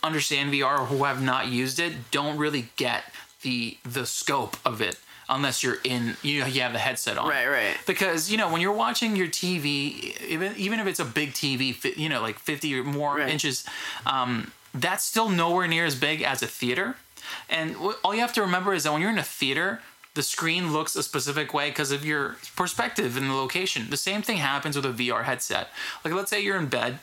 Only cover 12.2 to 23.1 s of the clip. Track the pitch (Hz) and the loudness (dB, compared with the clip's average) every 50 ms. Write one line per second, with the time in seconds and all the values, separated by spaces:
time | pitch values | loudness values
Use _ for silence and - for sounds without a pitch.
12.2 | 110 110 - - - - 151 143 - 156 139 127 127 147 143 143 147 143 143 147 | 0 -2 -4 -4 -4 -4 -2 -2 -2 -2 0 0 0 -2 -2 0 0 0 0 2
13.2 | 147 131 156 147 - 151 123 - - - - - - - - - - - 135 135 | 2 0 0 0 0 0 -2 -2 -4 -8 -10 -8 -8 -8 -8 -4 0 0 2 2
14.2 | 123 127 123 113 104 - - - - - - 127 120 170 190 202 - - - 220 | 2 2 0 -2 -4 -6 -10 -18 -18 -12 -6 -2 -2 0 0 0 -2 0 2 2
15.2 | 226 220 190 170 165 170 170 185 180 170 165 165 170 160 139 127 143 143 156 156 | 2 4 4 4 4 4 4 4 4 4 2 2 2 2 2 2 2 0 2 2
16.2 | - 139 135 131 - 113 - - - 120 123 147 196 233 262 - - - - - | 0 0 0 0 -2 -4 -4 -2 -2 0 0 0 0 -2 -4 -8 -12 -20 -20 -16
17.2 | - - - - - - - 160 160 156 - 98 156 196 220 - - 180 202 226 | -12 -12 -12 -10 -6 -4 -2 -2 0 -2 -2 -2 -2 -2 -2 0 0 0 2 2
18.2 | 240 233 226 226 208 185 180 180 185 202 196 170 143 156 151 151 170 208 226 196 | 0 2 2 2 2 4 2 2 2 2 2 2 2 2 2 2 2 2 2 0
19.2 | 139 - - - 143 131 135 147 170 190 226 226 - - - - - - - 151 | 0 -2 -2 -2 0 2 2 2 2 0 -2 -4 -8 -14 -20 -20 -20 -6 -4 -2
20.2 | 139 - - - 160 165 165 180 180 165 151 151 160 - - - 143 - - 147 | -2 0 0 0 0 0 2 2 2 2 2 0 0 0 -2 -2 -2 -2 -2 -2
21.2 | 123 139 139 147 151 139 - 147 143 151 147 - 151 135 143 139 143 151 151 147 | -2 0 0 -2 -2 0 0 0 0 0 0 0 0 0 0 0 0 0 0 0
22.2 | 139 - 123 - - - - - 180 180 - - 233 247 - - - 123 | 0 -2 -4 -8 -12 -6 -2 -2 0 0 0 0 0 0 0 0 0 0